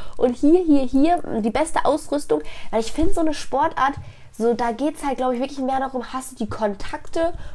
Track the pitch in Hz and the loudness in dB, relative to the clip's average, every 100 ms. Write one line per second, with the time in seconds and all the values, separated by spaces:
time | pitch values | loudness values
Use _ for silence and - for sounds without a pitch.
0 | - - 254 240 285 359 330 277 262 269 | -6 0 0 4 4 6 6 4 4 4
1 | 311 349 - 226 220 262 320 - - 294 | 4 2 0 -2 -2 0 0 2 2 0
2 | - 285 - 302 - - - 220 220 - | -2 -4 0 -2 -2 -6 -2 -2 -2 4
3 | 330 339 320 294 - 262 320 - 269 - | 6 6 4 0 -2 0 0 0 -2 -2
4 | - - - - 233 233 240 220 294 294 | -10 -16 -16 -2 0 2 0 -2 -2 -2
5 | 285 254 254 240 277 285 262 269 269 254 | -4 -2 0 0 -4 -4 -2 -2 -2 -6
6 | 226 262 262 254 214 - 214 202 - 302 | -8 -8 -10 -8 -6 -2 -4 -4 -6 -8
7 | - 349 330 - - | -6 -2 -2 -4 -8